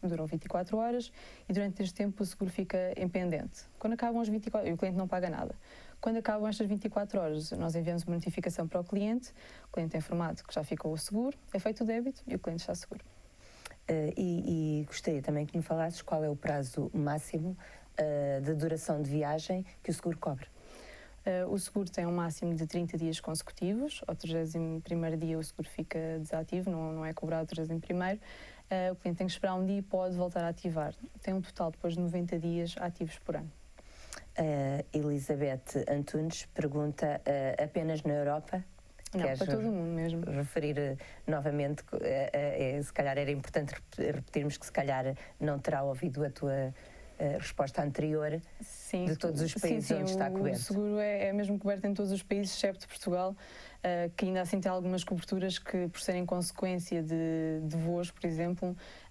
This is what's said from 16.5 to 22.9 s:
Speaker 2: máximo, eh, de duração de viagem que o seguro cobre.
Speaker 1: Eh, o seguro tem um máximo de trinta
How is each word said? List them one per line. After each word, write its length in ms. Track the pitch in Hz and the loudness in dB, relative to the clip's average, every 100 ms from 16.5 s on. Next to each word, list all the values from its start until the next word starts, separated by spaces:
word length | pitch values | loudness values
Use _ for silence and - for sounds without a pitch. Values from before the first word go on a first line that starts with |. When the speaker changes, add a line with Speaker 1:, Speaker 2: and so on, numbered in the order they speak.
| 147 131 - - | 0 0 -2 -2
Speaker 2:
máximo, 640 | - 147 151 - 165 170 180 - - - - | 2 2 0 -2 -2 -2 -4 -10 -18 -8 0
eh, 440 | 151 147 139 139 | 2 4 2 2
de 140 | 139 | 2
duração 480 | 156 160 160 - 151 | 2 2 0 0 0
de 80 | 143 | 2
viagem 560 | 147 147 156 156 185 190 - | 2 2 0 0 -2 -2 -8
que 80 | - | -4
o 40 | |
seguro 240 | 160 175 165 | -2 -2 -2
cobre. 280 | 165 135 - - - - - - - - 196 | -2 -2 -6 -18 -18 -18 -16 -18 -18 -6 0
Speaker 1:
Eh, 180 | 185 185 | 0 2
o 120 | 202 | 0
seguro 320 | - 208 180 | 0 -2 -2
tem 160 | - 170 | 0 0
um 80 | |
máximo 400 | 175 170 160 170 | 2 0 0 0
de 100 | 160 160 | 0 0
trinta 300 | 175 175 | 0 0